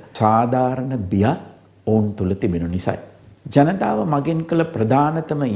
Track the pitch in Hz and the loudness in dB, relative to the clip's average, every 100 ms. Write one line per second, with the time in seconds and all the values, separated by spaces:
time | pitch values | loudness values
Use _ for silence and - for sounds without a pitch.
0 | - - 110 113 120 127 127 131 131 127 | -12 0 2 4 2 0 0 -2 -4 -6
1 | 95 98 113 180 - - _ _ - 110 | -2 2 2 0 -8 -20 _ _ 0 2
2 | 104 101 92 98 107 85 85 92 - - | 0 -2 -2 -2 -2 -2 -4 -4 -4 -6
3 | - - - - 131 143 151 190 214 - | -12 -20 -20 -20 0 2 4 2 -2 -2
4 | 180 143 147 165 165 165 165 - 113 135 | 0 -2 0 -4 0 0 0 -2 2 4
5 | 151 160 160 147 131 | 2 0 -4 -2 -2